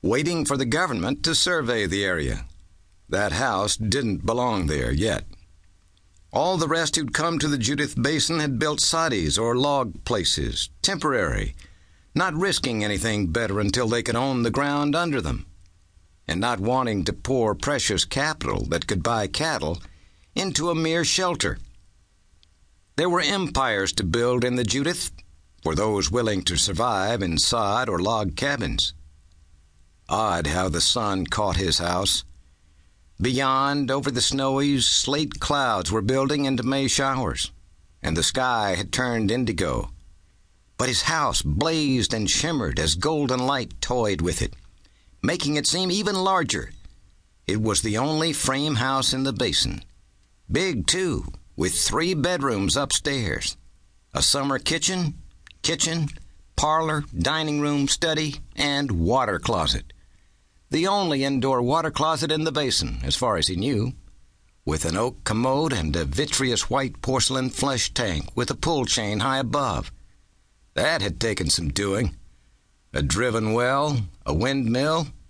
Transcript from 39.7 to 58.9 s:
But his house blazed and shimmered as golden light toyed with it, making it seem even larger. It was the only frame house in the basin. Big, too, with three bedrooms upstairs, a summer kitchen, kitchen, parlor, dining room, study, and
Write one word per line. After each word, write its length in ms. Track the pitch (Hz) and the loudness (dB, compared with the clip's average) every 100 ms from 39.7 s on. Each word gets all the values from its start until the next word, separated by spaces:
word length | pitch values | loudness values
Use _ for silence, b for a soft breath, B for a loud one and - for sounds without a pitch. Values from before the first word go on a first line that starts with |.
| 60 - - - - _ _ _ _ _ _ | -2 -4 -10 -20 -20 _ _ _ _ _ _
But 120 | 127 | 0
his 140 | 127 | 0
house 380 | - 165 143 85 | 0 2 2 0
blazed 720 | 69 76 156 165 147 127 95 | 0 0 2 2 2 2 2
and 160 | 113 104 | 0 0
shimmered 520 | - 156 160 92 64 | 0 0 -2 -2 0
as 160 | 80 80 | 0 0
golden 420 | 147 156 143 127 | 0 0 0 0
light 420 | 127 139 117 - | 0 -2 -4 -8
toyed 400 | - 123 110 90 | -2 0 2 0
with 220 | 85 90 | 0 0
it, 140 | 113 - - - b b b - | -2 -6 -20 -20 b b b -6
making 320 | - 175 143 | -2 0 0
it 140 | 151 147 | 0 0
seem 200 | 175 185 | 0 0
even 240 | 185 208 196 | 0 0 0
larger. 560 | 190 190 165 101 - - - - - - _ _ - | 2 2 2 -2 -6 -12 -18 -20 -20 -20 _ _ -4
It 160 | 104 | 0
was 200 | 110 98 | 2 0
the 140 | 110 107 | 0 0
only 360 | 139 156 165 | 0 0 0
frame 420 | 151 - 135 151 | 0 0 0 0
house 380 | 127 131 135 127 | 0 0 0 0
in 100 | 131 | 0
the 100 | 135 | -2
basin. 520 | 113 120 73 - - - - - _ _ _ - | 0 0 2 0 -4 -10 -20 -20 _ _ _ -4
Big, 380 | - 185 135 82 | 0 0 0 0
too, 440 | 185 185 104 73 - - | 0 0 -2 -4 -12 -16
with 220 | - 87 - | -2 -2 0
three 360 | - 113 170 | 0 0 0
bedrooms 640 | 175 143 180 139 107 98 139 | 0 0 0 0 0 0 0
upstairs, 800 | 139 - - 139 104 - - - - - - _ _ | 0 -2 -2 -2 -2 -2 -4 -8 -14 -20 -20 _ _
a 80 | 123 | -2
summer 380 | - 143 139 135 | 0 2 0 -2
kitchen, 560 | - 160 151 190 170 - - - - - | 0 -2 0 0 -2 -4 -16 -20 -20 -8
kitchen, 460 | - 170 - 165 147 - - - - - | -4 -2 -2 -2 -4 -6 -16 -20 -8 -2
parlor, 480 | 151 160 160 156 147 85 | 2 2 2 -2 -4 -2
dining 440 | 85 156 156 147 | 0 0 0 0
room, 260 | 147 147 139 | 2 2 2
study, 540 | - 165 156 156 135 - - | 2 0 0 -2 -6 -12 -4
and 340 | 143 143 143 | 0 0 0